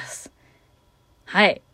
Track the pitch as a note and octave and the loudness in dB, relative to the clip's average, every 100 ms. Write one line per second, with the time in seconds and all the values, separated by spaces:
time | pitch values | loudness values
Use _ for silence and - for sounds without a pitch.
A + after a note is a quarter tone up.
0 | - - - _ _ _ _ _ _ _ | -14 -16 -18 _ _ _ _ _ _ _
1 | _ _ - G3 G#3 - - | _ _ -4 2 2 2 -8